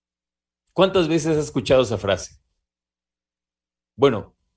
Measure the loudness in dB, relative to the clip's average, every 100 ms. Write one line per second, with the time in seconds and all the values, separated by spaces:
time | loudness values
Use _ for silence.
0 | _ _ _ _ _ _ _ 0 0 2
1 | 0 0 0 -2 -2 -6 0 2 2 -2
2 | -4 -4 -6 _ _ _ _ _ _ _
3 | _ _ _ _ _ _ _ _ _ 0
4 | 2 2 -6 _ _